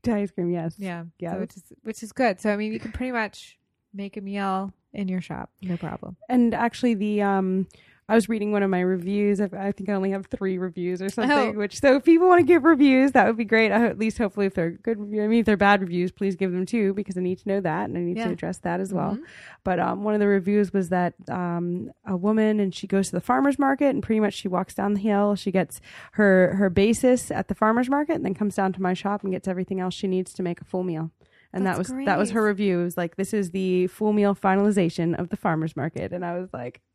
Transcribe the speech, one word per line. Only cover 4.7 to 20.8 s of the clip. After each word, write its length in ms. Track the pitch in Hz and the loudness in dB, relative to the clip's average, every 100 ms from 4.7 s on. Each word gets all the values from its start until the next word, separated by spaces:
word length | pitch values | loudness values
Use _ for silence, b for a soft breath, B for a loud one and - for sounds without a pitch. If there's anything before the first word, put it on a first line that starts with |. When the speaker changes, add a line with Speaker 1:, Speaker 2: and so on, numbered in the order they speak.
| - _ | -12 _
Speaker 2:
in 140 | - 190 | -8 -4
your 140 | 185 | -4
shop, 280 | - - - _ | -6 -12 -12 _
no 160 | 185 170 | -8 -6
problem. 400 | 170 - - 185 - | -6 -10 -12 -16 -2
Speaker 1:
And 240 | 247 233 | 2 2
actually, 400 | 220 233 - 247 | 2 -2 0 -2
the, 280 | 214 208 208 | 0 -2 0
um, 440 | 202 196 190 185 185 b b b - | 0 0 0 -2 -4 b b b 0
I 60 | 226 | 2
was 120 | 220 | 2
reading 220 | 220 208 | -4 0
one 100 | 208 | 0
of 60 | 196 | 0
my 120 | 185 | 2
reviews. 580 | 180 185 175 202 202 196 | 0 0 -2 0 2 0
I, 80 | 202 196 | -2 -4
I 140 | 196 | -6
think 180 | - 196 | -6 -4
I 40 | |
only 180 | 196 190 | -2 -2
have 160 | 196 190 | -4 -8
three 300 | - 190 185 | -6 -4 -4
reviews 420 | 185 180 175 180 | -6 -4 -6 -4
or 80 | 190 | -6
something. 220 | 233 247 294 | -2 2 2
Speaker 2:
Oh. 160 | 226 | 0
Speaker 1:
Which, 260 | 214 202 - | -2 -6 2
so 160 | 285 269 | 4 4
if 80 | |
people 240 | - 330 370 | 6 6 8
wanna 160 | 349 | 6
give 200 | 277 339 | 8 6
reviews, 500 | 285 294 285 262 277 | 6 6 6 6 6
that 120 | 254 202 | 4 4
would 120 | 226 | 2
be 80 | 214 | 2
great. 260 | 220 220 | 2 4
I, 160 | 202 233 | 4 2
at 100 | - | 0
least 200 | 220 208 | -4 -2
hopefully, 260 | 214 - 196 | -4 0 -2
if 80 | |
they're 180 | 185 165 | 0 -4
good 280 | 175 - 214 | -4 -4 -4
review, 240 | 208 214 | -4 -2
I 40 | 208 | 2
mean, 120 | 233 | 2
if 60 | 220 | 4
they're 100 | 202 | 4
bad 240 | 202 202 | 4 4
reviews, 300 | 185 175 180 | 2 -2 -4
please 240 | - 196 175 | -2 -4 -2
give 160 | 190 | -2
them 140 | 180 185 | -2 -2
too, 260 | 233 196 | 0 0
because 240 | 196 196 180 | -2 -6 -4
I 40 | |
need 180 | 180 185 | -4 -4
to 80 | 202 | -2
know 100 | 196 | -2
that 240 | 180 160 - | 0 -2 -4
and 80 | 175 | -4
I 40 | |
need 160 | 175 185 | -4 -4
Speaker 2:
Yeah. 80 | 226 | -4
Speaker 1:
to 60 | |
address 260 | 170 175 185 | -4 -6 -6
that 200 | 175 175 | -6 -4
as 120 | 190 | -4
well. 200 | 185 151 | -4 -4
Speaker 2:
Mm-hmm. 100 | 214 330 B B B | -6 -10 B B B
Speaker 1:
But, 160 | 190 180 | -4 -2
um, 240 | 175 185 | -2 -2
one 100 | 208 214 | -2 0
of 40 | |
the 80 | 202 | 2
reviews 460 | 196 180 208 190 | 2 2 0 2
was 160 | 196 | -2